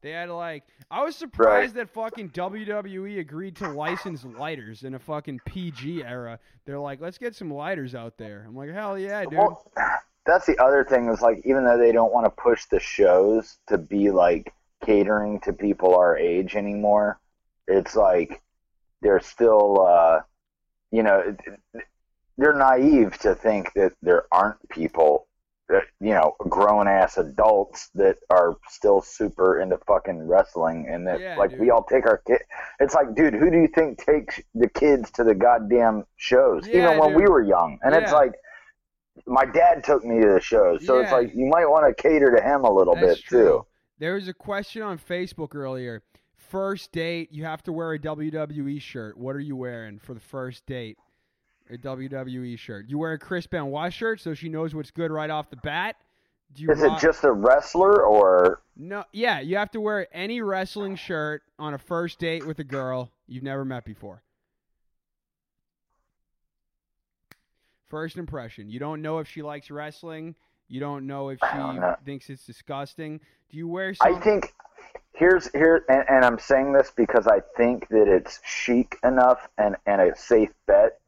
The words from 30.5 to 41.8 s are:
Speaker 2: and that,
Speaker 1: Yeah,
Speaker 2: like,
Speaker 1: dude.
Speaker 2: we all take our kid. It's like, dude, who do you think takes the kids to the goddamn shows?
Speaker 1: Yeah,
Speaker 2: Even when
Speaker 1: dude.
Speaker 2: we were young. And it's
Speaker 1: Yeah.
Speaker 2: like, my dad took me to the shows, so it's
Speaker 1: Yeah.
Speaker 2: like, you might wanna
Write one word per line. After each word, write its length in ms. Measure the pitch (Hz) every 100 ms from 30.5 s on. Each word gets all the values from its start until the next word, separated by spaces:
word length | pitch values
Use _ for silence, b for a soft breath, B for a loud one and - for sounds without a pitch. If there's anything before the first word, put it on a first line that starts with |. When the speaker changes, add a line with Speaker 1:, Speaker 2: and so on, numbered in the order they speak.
| 87 82 82 76
Speaker 2:
and 160 | 82 90
that, 140 | 87
Speaker 1:
Yeah, 160 | - -
Speaker 2:
like, 140 | 101
Speaker 1:
dude. 80 | 127
Speaker 2:
we 100 | 123
all 140 | 117
take 220 | 110 131 117
our 140 | 104 -
kid. 140 | 123 - B B B
It's 160 | 139 160
like, 180 | 135
dude, 200 | 110 156
who 180 | 107 160
do 60 | 170
you 80 | 156
think 340 | 160 156 117
takes 360 | - 151 117 - - 113
the 140 | 117
kids 420 | - 151 139 110
to 140 | - 117
the 100 | 101
goddamn 680 | 120 120 107 120 117 107 - _
shows? 500 | - 127 135 87 202
Speaker 1:
Yeah, 200 | 233 170
Speaker 2:
Even 120 | 156
when 100 | 156
Speaker 1:
dude. 80 | 151
Speaker 2:
we 100 | 202
were 140 | 160
young. 340 | 104 90 82 71
And 100 | 131
it's 180 | 156 208
Speaker 1:
Yeah. 60 | 151
Speaker 2:
like, 140 | 135 - B B B B _ _ _ _ -
my 160 | 123
dad 400 | 135 156 170 165
took 220 | - 143 117
me 160 | 113
to 80 | 110
the 100 | 95
shows, 440 | - 113 95 82 -
so 140 | 127
it's 120 | 127
Speaker 1:
Yeah. 60 | 131
Speaker 2:
like, 180 | 123 110
you 100 | 131
might 240 | 165 165
wanna 240 | 156